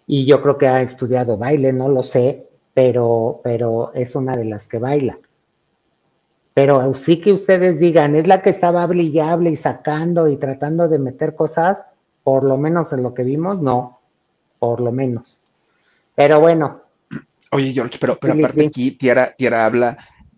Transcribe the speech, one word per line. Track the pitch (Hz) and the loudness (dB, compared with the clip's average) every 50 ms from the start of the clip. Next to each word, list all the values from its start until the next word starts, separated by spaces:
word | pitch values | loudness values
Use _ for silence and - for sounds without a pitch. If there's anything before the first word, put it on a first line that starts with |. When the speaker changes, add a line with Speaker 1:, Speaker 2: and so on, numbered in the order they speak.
| _ | _
Speaker 1:
y | - 151 139 131 | -4 -2 0 4
yo | 131 143 127 - | 4 4 4 4
creo | 143 139 139 | 0 2 2
que | 143 131 | 2 2
ha | 127 131 127 | 2 2 0
estudiado | 123 127 - 131 113 123 127 123 120 113 | -2 -6 -8 -4 -2 -2 -2 0 -2 -4
baile, | 98 113 131 151 147 135 135 131 | -4 -2 -2 0 0 0 0 0
no | 127 131 135 | 0 -2 0
lo | 143 127 127 | 0 -2 -2
sé, | - - 135 123 131 147 - - - _ _ _ _ _ | -2 0 0 0 0 -2 -4 -12 -20 _ _ _ _ _
pero, | 135 131 127 117 123 120 117 117 117 113 120 - - - | 2 2 2 2 2 0 2 2 0 0 -2 -4 -6 -6
pero | 127 120 113 120 117 113 117 117 - - | -6 -4 -2 -2 -2 -2 -2 -4 -6 -6
es | 131 123 123 - | -8 -8 -6 -4
una | 147 131 131 131 | -6 -4 -4 -4
de | 123 113 | -4 -6
las | 113 107 107 - | -6 -8 -10 -12
que | _ - 113 | _ -8 -6
baila. | 117 131 143 147 135 113 95 - _ _ _ _ _ _ _ _ _ _ _ _ _ _ _ _ _ _ _ _ _ _ _ _ _ _ _ | -4 -2 -2 0 -2 -2 -6 -8 _ _ _ _ _ _ _ _ _ _ _ _ _ _ _ _ _ _ _ _ _ _ _ _ _ _ _
Pero | 135 139 139 143 135 127 135 131 | 2 4 4 4 2 2 0 -4
sí | - - - 170 165 | -4 0 0 0 2
que | 170 208 196 | 4 2 0
ustedes | 190 196 - 190 180 180 185 170 147 | 2 2 2 2 2 4 0 2 2
digan, | 170 175 156 165 147 143 147 | 2 4 4 4 2 4 2
"Es | 156 160 185 | 2 4 4
la | 190 185 190 | 4 4 4
que | 208 | 0
estaba | 185 - - 175 170 175 175 | 0 2 0 0 2 0 0
hable | 165 175 175 170 | 0 0 0 0
y | 160 139 165 | 0 0 0
hable | 151 156 170 170 175 165 | 0 0 0 0 0 0
y | 156 | -2
sacando | 139 - 143 123 - - - 151 151 160 175 175 170 165 156 | -2 -4 -6 -6 -4 -6 -6 -4 -2 -2 -2 0 2 2 2
y | 143 | 0
tratando | 131 147 135 135 - 147 147 160 165 170 160 | -2 -4 -6 -6 -6 -6 -4 -2 0 0 0
de | 160 143 | 0 0
meter | 139 127 117 - 160 156 151 | -2 -4 -6 -6 -6 -6 -2
cosas", | - 165 151 160 - 165 180 196 196 - - _ _ _ _ _ _ _ | -4 -4 -4 -2 0 0 0 0 -2 -8 -18 _ _ _ _ _ _ _
por | - 135 135 135 | 0 0 2 2
lo | 143 135 | 0 0
menos | 135 147 156 170 175 160 - 151 | 0 0 -2 0 -2 -2 -4 -4
en | 127 123 | -6 -6
lo | 120 123 | -6 -6
que | 131 127 | -4 -4
vimos, | 123 139 151 165 185 202 190 | -4 -4 -4 -4 -4 -4 -4
no, | 151 131 123 123 127 123 - _ _ _ _ _ _ _ _ _ _ _ _ _ | -2 -2 -2 -2 -2 -6 -14 _ _ _ _ _ _ _ _ _ _ _ _ _
por | - 117 117 113 | -4 -4 -2 -2
lo | 123 120 120 | -4 -4 -2
menos. | 127 135 127 120 113 - - _ _ _ _ _ _ _ _ _ _ _ _ _ _ _ _ _ | -2 -4 -4 -4 -8 -10 -16 _ _ _ _ _ _ _ _ _ _ _ _ _ _ _ _ _
Pero | - 143 143 156 151 | 2 4 4 6 6
bueno. | 156 165 170 160 151 131 - - _ _ _ _ _ _ - - - _ _ _ _ _ | 6 4 4 2 0 -4 -6 -12 _ _ _ _ _ _ -16 -16 -16 _ _ _ _ _
Speaker 2:
Oye, | - 139 135 135 127 | -2 -2 -2 -2 -2
George, | 131 123 123 - - | -4 -4 -6 -6 -6
pero, | - 127 117 - | -4 -4 -4 -4
pero | - - 151 | -2 -2 0
Speaker 1:
Sí, | 151 | 0
Speaker 2:
aparte | 151 151 135 147 151 | 0 0 2 0 0
Speaker 1:
sí. | 151 | 0
Speaker 2:
aquí | - 127 123 135 135 | 0 -4 -4 -4 -4
Tiara, | - 135 127 120 127 127 123 - | -2 0 2 2 2 2 0 -2
Tiara | _ 131 117 117 117 113 | _ -2 0 0 2 0
habla | 110 113 120 123 120 131 - - _ _ _ - _ _ | 0 2 0 0 0 -2 -6 -16 _ _ _ -20 _ _